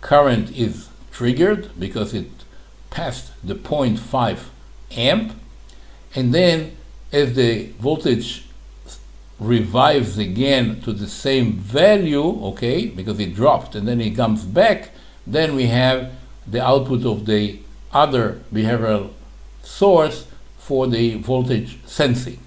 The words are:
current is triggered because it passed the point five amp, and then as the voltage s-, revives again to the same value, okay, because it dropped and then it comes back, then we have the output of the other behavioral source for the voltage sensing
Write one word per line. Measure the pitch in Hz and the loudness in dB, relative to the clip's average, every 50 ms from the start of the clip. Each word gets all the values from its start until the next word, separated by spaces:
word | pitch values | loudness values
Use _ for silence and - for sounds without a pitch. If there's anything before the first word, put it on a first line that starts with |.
current | - - 147 147 143 139 120 110 - - - | 0 6 6 6 6 6 4 2 0 -4 -4
is | - 117 107 - - - - - - - - - | -2 -2 -2 -2 -6 -12 -16 -20 -20 -20 -20 -10
triggered | - 123 120 123 127 165 196 214 202 - - - - | -2 0 0 2 4 4 2 2 0 -4 -12 -10 -8
because | 87 98 - 113 104 - - | -8 -6 -4 -4 -6 -4 -4
it | 104 85 - - - - - - - - - - - - - | -8 -8 -10 -14 -20 -20 -20 -20 -20 -20 -20 -20 -20 -20 -12
passed | - - 170 143 120 - - - - - - | -8 -6 -6 -6 -8 -8 -12 -14 -16 -14 -10
the | - 101 | -10 -10
point | - - - 151 151 135 123 107 - | -8 -6 -4 -2 0 2 2 0 0
five | - - - 131 120 110 - - - - - - - - - - - - | -4 -4 -2 0 0 0 -2 -4 -10 -16 -18 -20 -20 -20 -20 -20 -18 -14
amp, | - 117 117 131 160 214 220 220 - - - - - - - - - - - - - - - - - | -6 0 2 2 2 2 0 -4 -10 -14 -18 -20 -20 -20 -20 -20 -20 -20 -20 -20 -20 -20 -20 -10 -4
and | 131 131 123 123 | -2 0 2 4
then | 165 180 175 165 160 156 156 - - - - - - - - - | 4 4 4 4 2 -2 -6 -12 -18 -20 -20 -20 -20 -16 -2 0
as | 143 147 123 120 | 2 2 2 2
the | 131 123 117 113 107 95 - - - | 2 4 4 2 0 -4 -8 -12 -4
voltage | 107 135 156 151 - 147 123 107 107 - - - - - - - - - - - - | -2 -2 -2 0 2 0 0 0 0 -6 -10 -12 -14 -18 -20 -20 -20 -20 -20 -20 -18
s-, | - - - - - - - - - - - | -18 -18 -18 -18 -20 -20 -20 -20 -20 -14 -8
revives | 104 110 123 120 - 92 90 123 135 151 151 143 120 98 92 | 0 2 2 2 2 2 2 4 4 6 4 4 2 0 -2
again | 104 104 92 92 107 131 139 139 131 120 107 107 - | -4 -4 -4 -2 0 2 2 2 2 2 0 -2 -6
to | - - 107 | -6 -6 -6
the | 98 104 - | -6 -6 -8
same | - - - 139 135 131 123 107 92 | -8 -6 -2 0 2 2 2 2 0
value, | 90 95 98 110 143 170 202 214 202 190 160 147 143 147 170 220 214 - | -4 -6 -4 2 6 6 6 6 6 2 0 0 2 0 0 -2 -2 -6
okay, | 98 98 - - 120 131 170 220 | -6 -6 -4 -2 -2 0 -2 -2
because | 220 - 92 92 107 104 98 | -4 -8 -8 -6 -6 -4 -4
it | 104 90 85 | -4 -6 -2
dropped | 95 117 147 135 107 - - - | 2 4 4 4 4 0 -6 -8
and | 107 101 | -6 -4
then | 113 123 120 | -2 -2 -2
it | 113 107 104 | -2 -2 0
comes | 113 123 113 107 107 87 | 0 0 0 0 -2 -2
back, | 90 101 165 202 226 202 - - - - - - - - - - | -2 2 4 4 4 4 0 -4 -14 -18 -20 -20 -20 -20 -18 -12
then | - 101 151 160 156 147 | -4 0 0 0 0 0
we | 135 127 | 0 0
have | 117 113 123 127 127 131 131 127 123 - - - - - - - | 2 2 4 4 2 2 0 -2 -8 -12 -16 -18 -18 -18 -18 -14
the | - 101 120 127 | -6 -4 -2 2
output | 127 131 139 127 127 131 120 117 | 4 2 2 2 0 -2 -2 0
of | 123 107 104 107 | -2 -2 -2 -2
the | 107 110 104 104 101 95 - - - - - - - - | 0 2 2 2 0 -4 -8 -16 -18 -18 -18 -20 -2 2
other | 139 147 147 131 123 113 104 92 - - - 113 | 2 2 4 4 0 0 0 -2 -6 -12 -6 -2
behavioral | 107 110 110 120 117 110 110 107 104 98 98 - - - - - - - - - - - | 0 0 2 0 0 0 0 0 0 -2 -6 -14 -18 -20 -20 -20 -20 -20 -20 -20 -20 -18
source | - - - 196 202 190 170 156 151 147 - - - - - - - - | -16 -2 2 4 6 6 6 6 4 0 -6 -12 -16 -18 -20 -18 -20 -20
for | - - - 143 131 131 | -20 -8 -2 0 0 0
the | 131 120 113 117 117 113 | 0 2 2 2 0 0
voltage | 107 110 - 131 127 123 123 127 107 101 - - - - | -2 -4 -2 0 0 0 0 0 -2 -2 -6 -12 -16 -16
sensing | - - - 156 135 123 123 - - - - - | -16 -2 0 0 2 2 0 -4 -8 -12 -14 -18